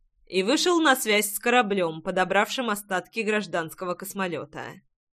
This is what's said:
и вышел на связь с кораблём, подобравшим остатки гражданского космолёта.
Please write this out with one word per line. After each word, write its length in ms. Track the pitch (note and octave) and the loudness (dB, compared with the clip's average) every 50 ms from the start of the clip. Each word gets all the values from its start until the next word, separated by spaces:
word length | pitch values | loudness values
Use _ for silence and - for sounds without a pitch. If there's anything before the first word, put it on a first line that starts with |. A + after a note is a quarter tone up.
| _ _ _ _ _ | _ _ _ _ _
и 160 | _ - F#3 F#3+ | _ -2 0 2
вышел 380 | G3+ C#4 D#4 - F4+ F4 E4+ | 2 2 2 4 4 4 4
на 140 | D#4+ D4 C4 | 6 4 4
связь 380 | B3+ - G#3+ G#3 G#3 G#3 - - | 4 4 2 2 2 2 0 -4
с 40 | - | -2
кораблём, 640 | - A#3+ A#3+ B3 B3 G3 G3+ F#3+ F3+ E3 D#3+ D#3+ D#3 | 0 2 4 4 4 2 0 0 0 -2 -2 -6 -8
подобравшим 680 | F#3+ F3+ F#3 F#3 F3+ F#3+ G3 G#3+ A3 - - B3+ A#3 | -4 0 0 0 2 2 2 2 2 -2 -4 -2 -2
остатки 500 | G#3 G3+ - - F#3+ F3+ F3+ - - A3+ | -4 -4 -4 -4 -4 -4 -4 -6 -6 -4
гражданского 760 | A3 G3+ G#3+ G#3+ G3+ E3+ D#3 F3 D#3+ D#3+ - - F#3+ F3+ F3 | -2 0 0 -2 -2 -2 -4 -4 -4 -6 -8 -8 -6 -6 -6
космолёта. 840 | - F#3+ F#3 - G3 F#3+ F3+ E3 C3+ - - - C#3 A#2+ A#2+ E3+ G3 _ _ _ _ _ _ _ | -8 -8 -12 -6 -6 -4 -4 -4 -6 -8 -10 -12 -12 -12 -12 -14 -18 _ _ _ _ _ _ _